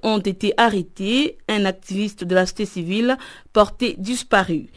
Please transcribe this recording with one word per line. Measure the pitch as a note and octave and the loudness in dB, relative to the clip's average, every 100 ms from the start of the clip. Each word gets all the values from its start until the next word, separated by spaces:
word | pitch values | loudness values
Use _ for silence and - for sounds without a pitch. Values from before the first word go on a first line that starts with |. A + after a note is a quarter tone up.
ont | A3 G#3+ | 0 0
été | G3 F#3+ G#3 - | -2 -2 0 4
arrêtés, | A#3 G3+ E3 - G3 B3+ D4+ - - | 4 2 -4 -6 -2 0 0 -4 -4
un | G#3+ | 0
activiste | G3 F#3+ - F#3+ G#3 G3+ | 0 -2 -6 -4 -4 -6
de | F3 | 0
la | F#3 | 2
société | F#3 - G3+ | 2 -2 -6
civile | F#3 E3+ G3+ A#3+ B3+ - - - | -6 -4 0 0 -2 -6 -20 -2
porté | A3 G3+ - A#3+ - | 2 2 2 -4 -4
disparu. | F#3+ B3 - G#3 F3+ D#3+ - | -6 -6 0 2 2 -2 -6